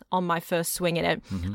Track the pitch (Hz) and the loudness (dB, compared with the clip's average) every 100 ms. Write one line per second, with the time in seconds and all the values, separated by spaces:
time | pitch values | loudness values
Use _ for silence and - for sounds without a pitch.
0 | - 185 175 170 - 175 170 - 175 165 | -2 0 2 0 0 0 0 0 0 2
1 | 170 160 - - 190 | 2 0 -2 -4 -4